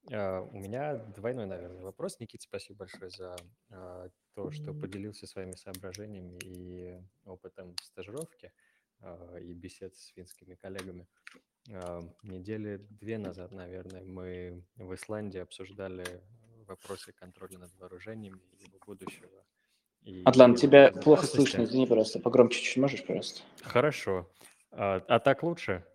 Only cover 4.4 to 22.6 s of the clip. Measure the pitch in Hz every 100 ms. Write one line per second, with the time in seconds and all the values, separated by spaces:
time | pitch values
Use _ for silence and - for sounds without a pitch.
4.4 | 95 - - 98 95 98 104 104 - -
5.4 | 92 92 - 92 98 95 107 101 90 90
6.4 | 92 90 90 90 90 90 92 _ - 92
7.4 | 92 - 90 87 - - 92 117 160 _
8.4 | - _ _ _ _ _ 95 87 87 90
9.4 | 87 87 90 - 95 _ - - 90 -
10.4 | 92 90 98 98 92 90 87 _ - -
11.4 | _ _ - 98 90 87 85 87 104 92
12.4 | 92 110 104 101 98 107 104 110 98 90
13.4 | 92 95 90 92 92 92 92 92 92 90
14.4 | 90 90 90 - 95 92 - 107 107 92
15.4 | 90 - 95 98 95 92 90 90 95 117
16.4 | 113 113 110 95 - 95 - - 90 87
17.4 | 95 92 87 92 92 90 95 110 104 95
18.4 | 90 92 98 92 - 98 92 - 90 95
19.4 | _ _ _ _ _ _ - 92 92 123
20.4 | 123 120 143 143 139 - - 143 - -
21.4 | 139 - 113 127 127 113 107 - - 131
22.4 | 117 -